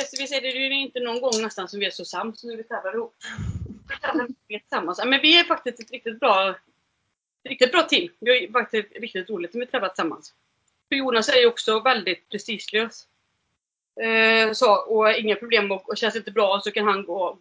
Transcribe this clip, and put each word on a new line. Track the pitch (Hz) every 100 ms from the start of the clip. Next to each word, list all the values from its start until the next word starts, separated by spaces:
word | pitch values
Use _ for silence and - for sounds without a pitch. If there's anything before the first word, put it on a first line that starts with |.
| 277 269
vi | 277
säger | 277
det, | 254
det | 254 269
är |
inte | 277 269 247
någon | 240 240
gång | 254 220
nästan | 220 202 180
som | 202
vi | 196
är |
så | - 175
sams | 180 220 220
som | 240
när | 220
vi |
tävlar | 220 220 190 220
ihop. | 233 _ - - - - - - -
Vi | -
tävlar | 277 311 247 - -
tillsammans. | 208 - 247 165 190
Ja, | 233
men | 269
vi | 302 339
är |
faktiskt | 339 320 247 -
ett | 226
riktigt | 254 233 220
bra, | 262 190 190 190 _ _ _ _ _ _ _ _
riktigt | - 165 247
bra | 349
team. | - 247 175 -
Vi | 233
har | 247
ju | 214
faktiskt | 240 220 220 208
riktigt | - 226 190 185
roligt | 196 170
när | 240
vi | 247
tävlar | 254 190
tillsammans. | - 165 147 - _ _ _ _ _ _
För | 277
Jonas | 262 233 220
är | 254
ju | 240
också | 233 - 220
väldigt | 247 240 185 175 _
prestigelös. | 208 - 202 - 208 226 - - _ _ _ _ _ _ _ _ -
Eh, | 226 226 226 226 220
så, | 220 240 202
och | - 214 214
inga | 233 214 202
problem, | 233 226 202
och, | 190 -
och | 214
känns | 220 220
inte | 202
bra | 208 196 202
så | 208
kan | 214 208
han | 196 180
gå, | 190 175 -